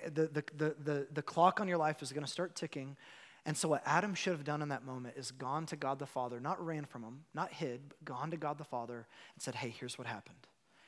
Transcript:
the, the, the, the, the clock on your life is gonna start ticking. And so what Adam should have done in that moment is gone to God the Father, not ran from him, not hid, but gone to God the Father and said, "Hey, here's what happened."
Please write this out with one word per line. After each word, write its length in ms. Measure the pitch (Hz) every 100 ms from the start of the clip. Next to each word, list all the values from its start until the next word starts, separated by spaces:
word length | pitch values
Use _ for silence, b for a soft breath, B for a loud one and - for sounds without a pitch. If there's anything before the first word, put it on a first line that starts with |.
| -
the, 220 | 151 160
the, 160 | 147 147 151
the, 200 | 156 156
the, 280 | 147 143 139
the 80 | 147
clock 380 | - - 180 185
on 80 | 196
your 100 | 175
life 240 | 156 151
is 100 | 131
gonna 140 | 139 139
start 300 | - 175 -
ticking. 420 | 160 147 135 143 B B B B -
And 100 | 156
so 140 | 160
what 140 | 147 -
Adam 300 | 156 208 185
should 160 | -
have 120 | 170
done 200 | 143 147
in 60 | 147
that 140 | 135
moment 320 | 131 127 123 135
is 120 | 123
gone 380 | 127 131 147 165
to 80 | 151
God 240 | 135 135
the 80 | 139
Father, 320 | - 123 120
not 260 | 135 190 170
ran 200 | 156 143
from 180 | 127
him, 220 | 110 131 156 147
not 180 | 180
hid, 280 | - 151 123 143
but 140 | -
gone 280 | 147 123 151
to 60 | 165
God 200 | 147 147
the 60 |
Father 420 | - 123 117 120 113 B B -
and 80 |
said, 100 | -
"Hey, 160 | 113 120
here's 280 | - 123 -
what 100 | 113
happened." 400 | 110 - - - _ b b